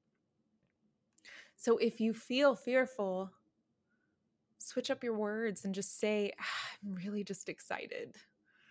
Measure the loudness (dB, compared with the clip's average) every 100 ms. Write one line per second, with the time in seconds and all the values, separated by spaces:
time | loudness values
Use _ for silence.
0 | _ _ _ _ _ _ _ _ _ _
1 | _ _ -20 -20 -20 -4 2 4 4 2
2 | 2 0 0 6 6 6 2 2 2 0
3 | -2 -2 -4 -10 _ _ _ _ _ _
4 | _ _ _ _ _ _ -4 -2 -2 -2
5 | 0 0 0 0 -2 -2 -2 -2 0 2
6 | 2 2 0 -2 -6 -4 -6 -8 -6 -4
7 | -4 -4 -4 -6 -6 -6 -6 -6 -6 -8
8 | -10 -14 -20 _ _ _ _